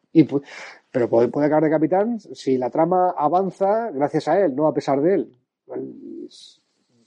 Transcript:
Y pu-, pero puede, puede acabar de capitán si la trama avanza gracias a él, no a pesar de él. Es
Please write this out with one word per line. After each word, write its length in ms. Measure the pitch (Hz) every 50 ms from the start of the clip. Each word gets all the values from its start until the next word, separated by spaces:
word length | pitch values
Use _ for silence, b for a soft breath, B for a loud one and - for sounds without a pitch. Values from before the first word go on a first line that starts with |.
| _ _
Y 120 | - 160 139
pu-, 180 | - 135 143 B B B B B B B B _ _
pero 160 | - 131 117 104
puede, 200 | - 117 120 117
puede 180 | - 143 147
acabar 180 | 147 151 156 156
de 60 | 147
capitán 500 | 160 151 156 135 180 190 208 233 240 208
si 380 | - - - - - 135 131 127
la 100 | 127 117
trama 460 | - 151 165 170 185 180 180 180 180
avanza 760 | 135 147 147 170 185 196 180 - - 190 196 214 226 233 220
gracias 380 | 147 131 147 139 - 151 - 151
a 100 | 165 202
él, 160 | 196 160 123
no 120 | 139 156
a 80 | 151 127
pesar 260 | 147 - 147 135 139
de 140 | 147 180 202
él. 180 | 160 113 - - _ _ _ _ _ _ - 123 127 135 - - - - - - - - -
Es 320 | - - - - - _ _ _ _ _ _ _ _ _ _